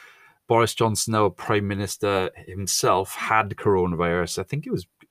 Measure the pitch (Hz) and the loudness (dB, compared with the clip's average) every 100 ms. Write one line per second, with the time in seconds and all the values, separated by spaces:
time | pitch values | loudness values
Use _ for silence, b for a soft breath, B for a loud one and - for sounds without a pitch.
0 | B B B B - 117 113 - 113 104 | B B B B 0 2 2 2 0 0
1 | - 110 104 - - 107 101 101 101 - | 0 2 2 0 -2 0 0 -2 -4 -4
2 | 104 98 92 - 92 92 95 - 127 95 | 0 0 0 -6 -14 -8 -4 0 2 2
3 | 95 - - 110 104 101 - 98 90 85 | 0 -4 0 0 0 -2 2 2 2 0
4 | 85 87 87 - 95 139 262 208 90 _ | 0 0 -2 -4 -6 -6 -4 -6 -8 _
5 | - | -8